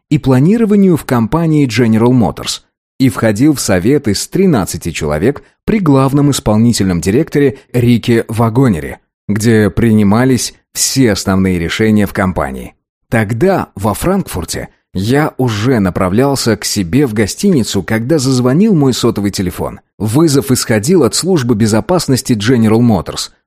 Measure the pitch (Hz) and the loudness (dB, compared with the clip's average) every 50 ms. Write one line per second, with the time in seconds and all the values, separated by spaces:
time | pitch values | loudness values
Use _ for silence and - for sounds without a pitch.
0 | _ - 151 151 - 131 131 127 139 170 214 240 226 196 214 202 196 190 170 143 | _ -2 -2 -2 0 2 2 4 4 2 2 2 2 2 2 4 4 4 2 0
1 | - - 135 120 113 104 - 160 170 160 156 151 143 127 110 117 127 113 110 110 | -2 -2 -2 -2 0 0 -2 -2 0 0 2 2 0 0 2 0 2 2 2 2
2 | 113 123 127 127 107 78 - - - - - - _ _ _ _ _ _ _ - | 4 4 4 2 2 0 -2 -6 -10 -10 -10 -12 _ _ _ _ _ _ _ 0
3 | 135 131 - - - 110 107 101 135 156 147 - - - 101 90 87 113 143 147 | 0 0 0 0 -2 -2 0 2 2 2 2 0 -2 -2 -2 0 2 0 0 0
4 | - 110 98 - - - - 170 196 190 156 110 85 - - 85 - 85 76 - | 0 -2 -4 -4 -6 -4 -2 0 2 2 2 0 -2 -4 -8 -8 -8 -8 -6 -6
5 | 82 73 73 76 87 123 - - - _ _ _ - - 214 226 190 147 143 135 | -4 -4 -2 0 0 -2 -2 -4 -10 _ _ _ -4 -2 -2 0 2 2 2 2
6 | 135 135 135 147 143 147 127 - - 113 107 107 113 120 110 - 104 95 90 85 | 2 2 2 2 2 2 0 0 -2 0 2 2 2 2 2 0 0 -2 -2 -2
7 | 78 95 98 131 165 - - 151 143 131 - - _ _ - 120 113 120 120 113 | -2 0 0 0 -2 0 0 0 0 0 -2 -4 _ _ -4 0 2 2 2 2
8 | - - 117 113 - - 113 107 120 113 110 127 139 123 98 76 71 65 - - | 2 0 0 0 0 -2 -2 -2 0 0 2 2 2 2 0 -2 -4 -10 -12 -14
9 | _ _ _ _ _ - 104 107 104 120 113 107 107 98 - - 117 117 107 107 | _ _ _ _ _ -6 -4 -2 2 2 4 4 2 2 0 0 2 2 4 4
10 | 104 98 104 113 127 131 131 113 - - - _ _ _ - - - - - 135 | 4 4 2 2 2 2 0 0 -2 -6 -12 _ _ _ -8 -6 -4 -2 0 2
11 | 131 113 98 - - 104 95 95 95 95 90 87 82 80 - - 110 110 107 107 | 2 2 0 0 -2 -2 0 2 2 0 0 -2 -2 -4 -2 0 0 2 2 2
12 | 101 92 - 107 98 92 80 - 76 67 65 64 62 - - _ _ _ _ _ | 0 0 -2 -2 -2 -2 -2 -4 -6 -6 -8 -12 -14 -18 -20 _ _ _ _ _
13 | _ - - 113 110 98 123 113 160 196 190 151 - - - - 95 110 95 - | _ -4 -2 -2 -2 -2 -2 0 0 0 0 0 -2 -6 -8 -6 -4 -4 -4 -2
14 | - 170 190 196 165 - - 92 82 - - - - - _ _ _ _ - 92 | -2 -2 -2 -2 -4 -6 -8 -10 -8 -8 -10 -10 -10 -12 _ _ _ _ -8 -6
15 | 95 113 131 151 156 - - - 127 123 110 101 107 131 135 113 98 92 82 - | -2 0 0 0 0 -2 -2 -4 -4 -4 -2 -2 -2 0 0 0 0 0 -2 -2
16 | 95 90 92 113 135 143 139 - - 117 107 95 - - - 110 95 82 85 135 | -2 0 0 0 0 0 0 -2 -2 -2 -2 -2 -4 -6 -4 -4 -4 -2 0 0
17 | 147 123 107 110 110 98 - - - 202 180 135 104 - - 101 87 - 113 110 | 0 0 0 -2 -4 -4 -4 -2 0 0 2 0 0 -2 -4 -4 -4 -4 -4 -4
18 | 117 127 165 156 120 135 131 123 123 127 131 165 208 226 202 156 139 131 117 - | -2 -2 -2 0 0 0 0 0 0 0 2 2 2 2 2 2 2 2 0 0
19 | - 117 101 107 101 101 95 - 98 90 - - 76 64 - - _ _ _ - | -2 -2 -2 -2 -4 -4 -4 -4 -6 -6 -6 -6 -8 -10 -10 -14 _ _ _ -8
20 | 95 110 104 147 170 160 135 143 - - 127 120 - - 117 107 104 139 190 175 | -6 -2 2 2 2 4 2 0 0 0 0 -2 0 0 -2 -2 0 2 2 2
21 | 131 110 - - - 175 190 160 120 120 123 98 113 107 107 110 101 - 180 170 | 2 2 0 -2 -2 0 0 0 0 0 0 0 2 2 0 0 0 0 -2 -2
22 | - - 131 113 - - 123 104 101 117 135 117 113 110 110 113 123 120 107 85 | 0 0 -2 -2 0 -2 -2 -2 0 0 2 2 2 2 4 4 4 2 2 0
23 | 76 - - - - - _ _ _ | -2 -6 -10 -10 -10 -12 _ _ _